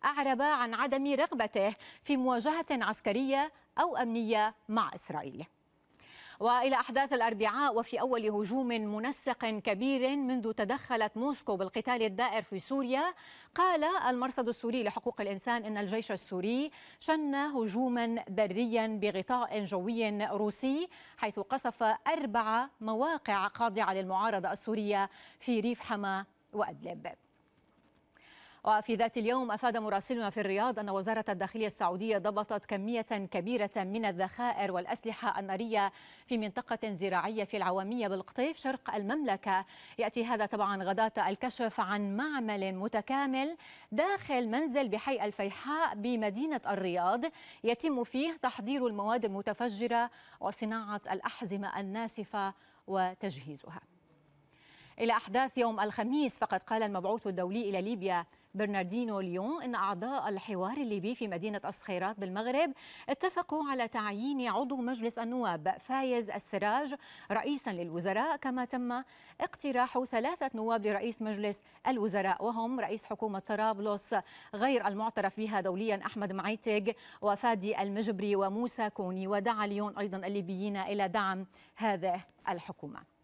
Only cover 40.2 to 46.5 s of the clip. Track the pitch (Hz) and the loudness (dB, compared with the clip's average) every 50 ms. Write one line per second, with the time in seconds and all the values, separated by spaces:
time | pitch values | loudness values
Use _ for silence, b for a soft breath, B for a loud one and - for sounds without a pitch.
40.2 | 226 233 247 208 214 202 - 208 208 196 202 190 190 185 196 185 220 220 - 220 | 0 0 2 0 0 0 2 0 0 0 0 0 0 0 2 4 2 2 2 0
41.2 | 185 180 202 - - 254 - - 240 220 - - 208 180 208 208 208 196 196 214 | 0 0 0 0 -2 -4 -2 0 -2 -2 0 0 0 0 0 0 0 0 0 -2
42.2 | 277 311 294 269 233 220 208 202 196 190 190 185 196 214 - 214 202 - 262 277 | -2 -2 -2 -2 -2 -2 -2 0 -2 -2 -2 -2 -4 -2 -2 -2 -2 0 0 0
43.2 | 277 269 262 262 269 311 339 B B B B B B B 214 233 311 381 403 381 | 0 2 0 0 0 -2 -4 B B B B B B B 0 2 2 2 2 -2
44.2 | - - 285 247 247 220 220 269 320 302 240 285 269 220 190 214 - 277 269 214 | 0 0 0 2 2 2 2 0 0 2 2 0 2 2 0 -2 0 -2 0 0
45.2 | 196 208 208 - 196 202 190 - - 262 294 320 330 285 - 208 202 247 247 226 | 0 -2 -2 -2 -4 -4 -4 -6 -6 -4 0 2 2 2 0 0 0 0 0 2
46.2 | 220 208 190 220 285 320 | 2 0 0 0 -2 -2